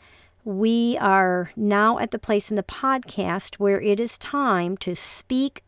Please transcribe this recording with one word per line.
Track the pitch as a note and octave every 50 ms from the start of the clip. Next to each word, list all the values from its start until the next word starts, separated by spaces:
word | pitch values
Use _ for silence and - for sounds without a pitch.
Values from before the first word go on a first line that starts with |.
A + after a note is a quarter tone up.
| _ - - - _ _ _ _
We | - A3 F#3+ F#3+ A3 A3+ A#3 A#3 A#3 A#3 A#3+ -
are | - G3 F#3+ G3 F#3 F#3 F3+ F3+ F3 - -
now | A3+ G#3+ G#3 G3+ G3+ G#3+ A3 A#3+ -
at | A#3 A3+
the | - G#3+
place | - - G#3+ G3+ - -
in | G#3+
the | G#3
podcast | - - - - - C4 C4+ B3+ B3 - - G#3 F#3 F3 E3+ G3 - - -
where | - G3+ G3+ G3 -
it | - G#3+ G3+ G#3
is | A#3 A#3 -
time | - - - - C#4+ C#4 B3 G3 F3 F3 F3 G3 -
to | - F#3 F3
speak | - - - - - - - B3+ B3+ C#4 C#4 _ - _